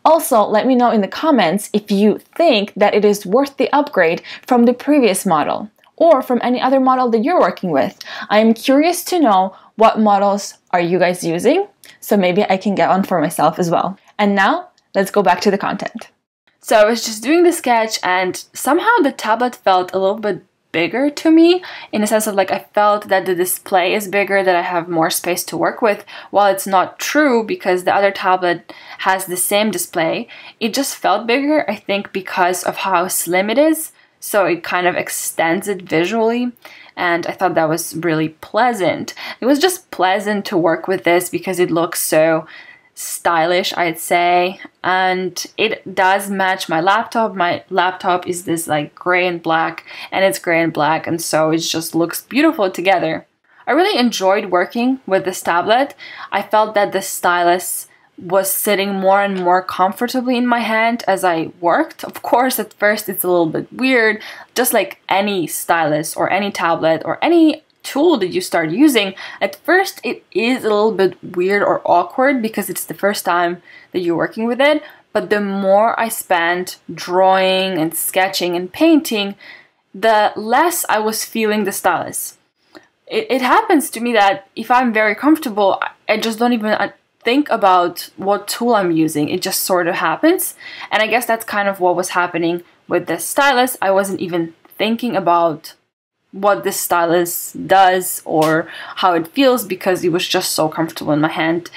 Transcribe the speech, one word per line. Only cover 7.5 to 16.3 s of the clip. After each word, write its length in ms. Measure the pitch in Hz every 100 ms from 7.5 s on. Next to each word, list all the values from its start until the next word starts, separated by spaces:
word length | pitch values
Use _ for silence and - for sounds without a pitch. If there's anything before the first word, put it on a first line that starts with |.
| 220 180
with. 280 | 143 180 - - - -
I 80 | 208
am 160 | 226
curious 500 | 226 - 269 320 349
to 160 | - 359
know 340 | 277 190 190 - _ -
what 180 | 220 -
models 600 | 214 202 202 202 - - _
are 80 | 180 170
you 80 | 180
guys 260 | 180 180
using? 420 | 170 160 214 330 403 _ - -
So 140 | -
maybe 300 | 214 185 180
I 140 | - 190
can 160 | 214
get 160 | 175 165
one 120 | 180
for 160 | 196 180
myself 400 | 156 - 151 175
as 120 | 175
well. 280 | 170 - 196 _ -
And 160 | 208
now, 340 | 202 196 320 - _ _
let's 160 | 190 196
go 120 | -
back 180 | 190 175
to 100 | 220
the 140 | 190 -
content. 440 | 202 - - - _ _